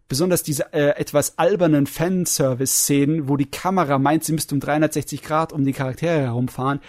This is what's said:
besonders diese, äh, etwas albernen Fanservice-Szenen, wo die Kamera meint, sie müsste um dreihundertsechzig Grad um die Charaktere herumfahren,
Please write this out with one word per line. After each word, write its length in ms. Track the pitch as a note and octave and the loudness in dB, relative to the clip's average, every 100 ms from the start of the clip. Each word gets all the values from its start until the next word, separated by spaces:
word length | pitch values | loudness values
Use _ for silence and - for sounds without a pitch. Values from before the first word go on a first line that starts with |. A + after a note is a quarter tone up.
| - | -8
besonders 340 | B2+ F3+ E3+ | -2 2 0
diese, 280 | - C#3+ - | 0 -4 -4
äh, 180 | D#3 D3 C#3+ | 0 0 0
etwas 420 | D3 D3 - - | 0 0 -2 0
albernen 480 | E3+ G3 E3+ D3+ C#3 | 0 4 4 4 2
Fanservice-Szenen, 1400 | - E3+ F#3 F3 - C3+ B2 C3+ - - C#3+ C#3+ D#3+ C3+ | 0 -2 0 -2 0 0 0 -2 0 2 2 2 0 0
wo 80 | C#3+ | 0
die 140 | C#3 | -2
Kamera 480 | - F3+ F#3+ C#3+ C#3 | -4 -2 0 2 2
meint, 260 | C#3 D#3+ | 2 2
sie 80 | D#4+ | 0
müsste 220 | D#3 - | -4 -2
um 60 | C#3 | -4
dreihundertsechzig 600 | C#3 D3+ D#3 D3+ - C#3+ | 0 0 0 0 -6 -8
Grad 300 | - D#3 D#3+ | -2 -2 -2
um 120 | D#3+ | 0
die 80 | C3+ | -2
Charaktere 480 | C3+ C3 A#2+ D#3+ D#3+ | 0 -4 -2 -2 0
herumfahren, 600 | C3 A#2+ B2+ - C3 C#3+ | 0 -2 -4 -2 -4 -4